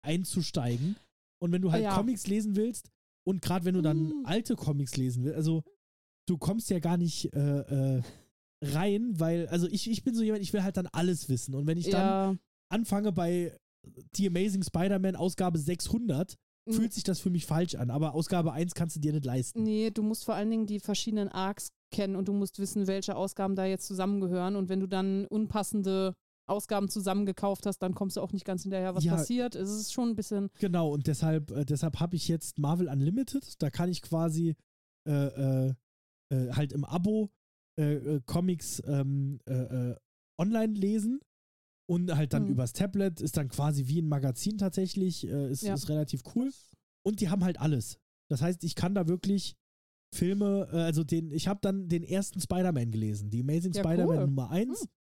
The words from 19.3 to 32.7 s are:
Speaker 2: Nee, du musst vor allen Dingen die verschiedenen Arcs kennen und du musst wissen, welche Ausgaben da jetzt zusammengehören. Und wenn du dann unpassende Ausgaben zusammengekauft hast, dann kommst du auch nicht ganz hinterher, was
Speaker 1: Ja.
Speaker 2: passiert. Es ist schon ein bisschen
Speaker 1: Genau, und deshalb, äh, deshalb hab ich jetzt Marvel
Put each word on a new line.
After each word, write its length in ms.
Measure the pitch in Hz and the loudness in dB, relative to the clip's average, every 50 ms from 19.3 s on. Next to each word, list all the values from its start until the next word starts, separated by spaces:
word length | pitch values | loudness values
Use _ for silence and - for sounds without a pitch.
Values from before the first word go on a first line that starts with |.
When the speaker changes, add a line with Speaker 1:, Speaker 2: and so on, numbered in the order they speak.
| 123 131 123 - - 226 220 | 0 -2 -2 -2 -2 -2 0
Speaker 2:
Nee, 280 | 220 214 214 220 226 | 2 2 2 2 0
du 120 | 208 226 214 | 0 0 0
musst 220 | 214 220 - - | 0 0 -2 -2
vor 100 | - 220 | -2 -2
allen 140 | 190 208 220 | 0 0 0
Dingen 160 | 226 226 220 | 2 0 0
die 160 | 202 208 202 | 0 -2 -4
verschiedenen 480 | - - 202 185 - 233 214 214 202 202 | -2 -2 -2 -2 -2 -2 0 0 -2 -2
Arcs 400 | - 185 190 196 208 - - - _ _ _ - - | -2 -2 -2 -2 -4 -6 -10 -14 _ _ _ -8 -4
kennen 240 | - 202 196 196 | -2 -2 0 0
und 100 | 190 196 | -2 0
du 60 | 202 202 | 0 0
musst 260 | 202 196 190 - - | 0 0 -2 -4 -6
wissen, 280 | 196 190 - 208 196 | -6 -4 0 0 0
welche 280 | 185 190 196 190 - 190 | 0 0 -2 -2 -4 -2
Ausgaben 400 | 113 190 196 - - 196 190 196 | -2 -2 -4 -2 -2 -2 0 0
da 100 | 190 185 | 0 0
jetzt 200 | 190 190 185 - | 0 0 -2 -4
zusammengehören. 680 | - 202 185 185 196 202 202 190 180 180 180 180 190 202 | -6 -4 -2 0 0 0 0 0 0 0 0 0 0 0
Und 100 | 202 190 | -2 -2
wenn 140 | 180 190 190 | 0 0 -2
du 60 | 190 | -2
dann 380 | 185 190 185 190 196 190 196 202 | 0 0 0 0 0 0 -2 -2
unpassende 880 | - - 214 220 208 - 214 190 - - 208 190 190 190 190 190 190 175 _ _ _ _ _ _ - | -2 -2 -2 -2 0 -2 -2 -2 -2 -2 -2 0 0 0 0 0 0 -2 _ _ _ _ _ _ -2
Ausgaben 400 | 196 208 - - 220 202 202 190 | -2 -2 -2 -2 -2 0 0 -2
zusammengekauft 760 | - 220 190 196 185 202 208 190 185 - - 202 196 - - | -2 -2 -2 0 0 0 0 0 -2 0 0 0 0 0 -2
hast, 120 | 202 190 - | -4 -4 -2
dann 140 | - 185 185 | -2 -4 -2
kommst 240 | - 202 190 - | -2 -2 -4 -2
du 40 | - | -4
auch 120 | - 175 - | -4 -4 -4
nicht 100 | 190 - | -6 -4
ganz 200 | - 185 180 156 | -4 -4 -4 -4
hinterher, 320 | 190 196 185 185 190 180 | -4 -4 -2 -2 -2 0
was 100 | 180 151 | 0 2
Speaker 1:
Ja. 100 | 170 - | 2 2
Speaker 2:
passiert. 400 | 165 151 - 240 247 240 240 - | 2 0 0 0 0 -2 -2 -4
Es 140 | - 185 196 | -4 -6 -4
ist 240 | 208 214 214 - - | -4 -6 -6 -6 -4
schon 160 | - 247 233 | -2 0 0
ein 60 | 226 | 0
bisschen 340 | 202 214 - 214 196 196 196 _ - | -2 -4 -4 -2 -2 -2 -4 _ -2
Speaker 1:
Genau, 320 | 208 190 175 175 165 151 | 0 0 2 2 2 2
und 160 | 143 147 131 | 0 0 0
deshalb, 440 | 160 151 - - 160 160 156 147 - | 0 0 2 2 2 2 2 0 -2
äh, 120 | 98 131 147 | -2 -2 0
deshalb 380 | 131 151 135 - 160 135 - | 0 0 0 0 -2 -2 -2
hab 120 | 165 175 180 | -2 -2 -2
ich 140 | 160 - | -2 0
jetzt 300 | - 165 160 - - - | 0 -2 -2 -2 -6 -4
Marvel 320 | - 147 143 | -2 0 0